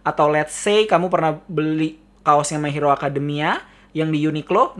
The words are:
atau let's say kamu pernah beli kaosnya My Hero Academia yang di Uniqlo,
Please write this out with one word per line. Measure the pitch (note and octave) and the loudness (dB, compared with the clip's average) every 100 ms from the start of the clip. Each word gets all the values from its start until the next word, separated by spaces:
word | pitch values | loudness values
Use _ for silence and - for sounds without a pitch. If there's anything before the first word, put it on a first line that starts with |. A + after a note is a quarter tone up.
atau | D3+ D#3 D3 | -4 2 2
let's | D3+ D3+ - | 2 -2 -4
say | G#3 G#3+ G#3+ | 0 2 4
kamu | F3 F3+ | 2 2
pernah | E3+ D#3+ D3+ - | 0 0 -4 -6
beli | D#3 D#3 D#3 D#3+ - _ _ D3+ | -4 -2 -2 -2 -6 _ _ 2
kaosnya | D3 D3 D3+ | 2 2 -4
My | D3 | -4
Hero | D3 D3 | -2 0
Academia | C#3 C#3+ C#3 D3 D3 D#3+ E4 - - _ | 0 -2 -4 -4 -2 -2 -4 -8 -20 _
yang | D#3 D#3+ | -4 -2
di | D3+ D#3 | 0 0
Uniqlo, | D3+ - G3 - | -2 0 2 2